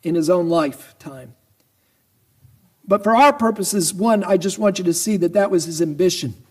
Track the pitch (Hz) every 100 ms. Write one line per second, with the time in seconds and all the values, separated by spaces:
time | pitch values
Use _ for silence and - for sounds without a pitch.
0 | 170 170 156 180 170 170 147 131 - _
1 | 151 135 123 - _ _ _ _ _ _
2 | _ _ _ _ _ _ _ _ - 202
3 | 208 226 285 277 226 208 190 202 156 180
4 | 226 214 185 196 185 190 208 190 180 165
5 | - 202 170 202 196 185 160 160 165 147
6 | 180 175 135 104 _